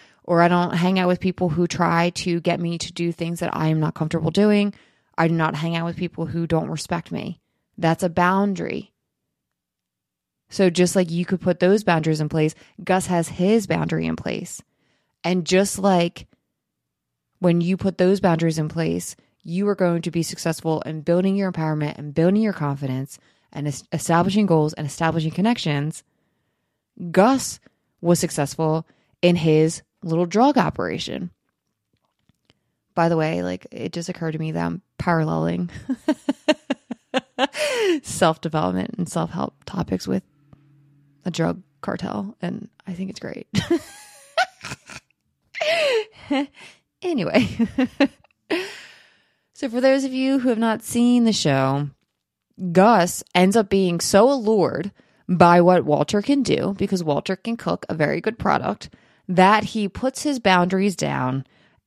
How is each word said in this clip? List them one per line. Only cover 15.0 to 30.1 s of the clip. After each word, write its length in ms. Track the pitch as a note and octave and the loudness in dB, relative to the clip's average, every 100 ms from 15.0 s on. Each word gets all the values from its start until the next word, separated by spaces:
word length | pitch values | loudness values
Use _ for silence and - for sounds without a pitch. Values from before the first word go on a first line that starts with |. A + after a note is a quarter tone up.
| _ _ | _ _
And 200 | E3 F3+ D#3+ | -4 -2 2
just 340 | F#3 G3+ - | 2 2 0
like 480 | G3+ F3+ F3 - - _ _ _ _ _ _ _ _ _ _ _ | 2 2 0 -4 -20 _ _ _ _ _ _ _ _ _ _ _
when 220 | F3+ E3+ | 0 2
you 160 | E3+ F#3 | 0 0
put 200 | G3 - | -2 2
those 220 | F#3 G3 | 2 2
boundaries 380 | F#3+ E3 E3 D#3+ | 2 0 0 -2
in 120 | D#3 | -4
place, 460 | E3+ D#3+ E3+ - - _ _ | -2 -2 -2 -6 -14 _ _
you 240 | - F3 G3+ | -10 -4 -2
are 80 | G3 | 0
going 260 | F3+ E3+ | 0 0
to 80 | E3+ | -2
be 120 | E3+ | -4
successful 580 | D#3+ - E3+ D#3+ D#3+ D#3 | -4 -4 -4 -4 -2 -4
in 200 | - D#3 | -4 -6
building 340 | D3 F3 F#3+ G3 | 0 2 2 0
your 160 | F#3+ | -2
empowerment 460 | E3+ D#3 D3+ D3 - | -2 -2 -2 -4 -6
and 160 | D3 | -6
building 280 | C#3+ E3+ G#3 | 0 2 4
your 120 | A3 | 0
confidence 640 | - D3 C#3 C#3 C3 C3+ - _ _ _ | -2 -4 -4 -4 -6 -6 -12 _ _ _
and 160 | - C#3+ | -8 -6
es-, 160 | C3+ - | -8 -8
establishing 540 | E3 - E3+ F#3 G3+ G3+ | -6 0 2 2 2 2
goals 280 | E3 D3+ | 4 2
and 140 | - C#3+ | -2 -8
establishing 440 | - E3 E3 D#3 | -4 -2 0 -2
connections. 720 | D#3 G#3+ A#3+ E3 D3 D3 - - _ _ _ _ _ _ _ _ - F3 | 0 0 0 -2 -2 -4 -8 -14 _ _ _ _ _ _ _ _ -14 -2
Gus 480 | E3 B3 C4+ - - _ _ _ _ | 4 4 4 -2 -12 _ _ _ _
was 180 | E3+ F3 | 2 2
successful 680 | E3+ - C#3 - D#3+ D#3+ - _ _ _ | 2 -2 -4 -2 0 -2 -4 _ _ _
in 140 | F3 F3 | 2 4
his 460 | D#3+ D#3 D#3+ - - _ | 4 4 4 0 -12 _
little 240 | F3 | -4